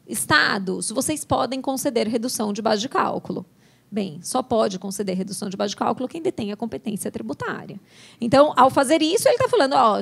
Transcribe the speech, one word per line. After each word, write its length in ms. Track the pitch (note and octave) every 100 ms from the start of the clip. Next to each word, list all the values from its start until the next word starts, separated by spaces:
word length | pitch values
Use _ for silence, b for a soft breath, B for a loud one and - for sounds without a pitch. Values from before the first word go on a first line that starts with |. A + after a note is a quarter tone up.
estados, 840 | - - - G3+ - G3+ F#3+ F#3 F#3
vocês 340 | A3 D4 D4+
podem 360 | - C4 C4 C4
conceder 480 | C4+ C4 C#4+ A3+ A3
redução 440 | A#3 B3 - G#3
de 80 | G3+
base 200 | A3 G#3+
de 80 | B3+
cálculo." 580 | F#4 - - - - - _ b b b
Bem, 280 | G#3 F#3+ D3+
só 200 | - B3+
pode 360 | B3+ A3+ A3+ F#3
conceder 380 | G3 G3 G3+ F#3
redução 320 | F#3+ G3+ G3+
de 80 | F#3+
base 140 | G#3
de 60 | -
cálculo 320 | A#3+ A#3 B3+
quem 140 | E4+
detém 280 | E4+ - G#3
a 60 | G#3
competência 540 | A3+ - A3+ G3+ G#3
tributária. 680 | A3+ A3+ D4 A#4 - - G#3 B B B B
Então, 320 | A#3 B3+ D4+ -
ao 140 | C4
fazer 300 | D#4 B3+ D#4+
isso, 260 | D#4 G4 -
ele 100 | B4
tá 100 | B4+
falando, 260 | A#4+ C4+
"Ó, 260 | C#4+ A#3 G3+